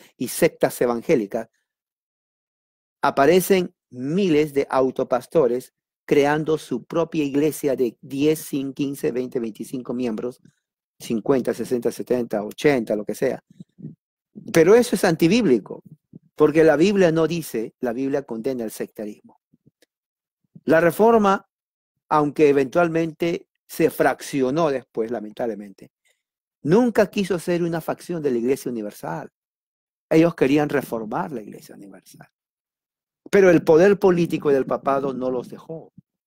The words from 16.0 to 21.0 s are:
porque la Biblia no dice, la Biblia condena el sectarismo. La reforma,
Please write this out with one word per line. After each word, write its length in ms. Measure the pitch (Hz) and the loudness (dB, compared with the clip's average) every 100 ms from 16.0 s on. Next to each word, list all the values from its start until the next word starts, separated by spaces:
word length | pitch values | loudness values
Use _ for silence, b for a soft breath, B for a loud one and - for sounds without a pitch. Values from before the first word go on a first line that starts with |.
| _ - _ - | _ -20 _ 2
porque 260 | 151 147 | 2 6
la 140 | 160 143 | 4 4
Biblia 340 | 185 202 175 | 4 4 2
no 160 | 160 160 | 2 0
dice, 480 | 170 156 120 110 - | -2 -6 -8 -8 -6
la 120 | 123 | -6
Biblia 300 | 117 135 143 | -4 -4 -4
condena 400 | 139 113 123 127 | -6 -8 -6 -6
el 80 | 110 | -8
sectarismo. 720 | - 110 - 107 107 _ _ _ _ _ _ _ _ _ _ _ _ _ - | -8 -12 -12 -14 -14 _ _ _ _ _ _ _ _ _ _ _ _ _ -10
La 180 | - 160 | 0 2
reforma, 680 | 170 151 | 2 4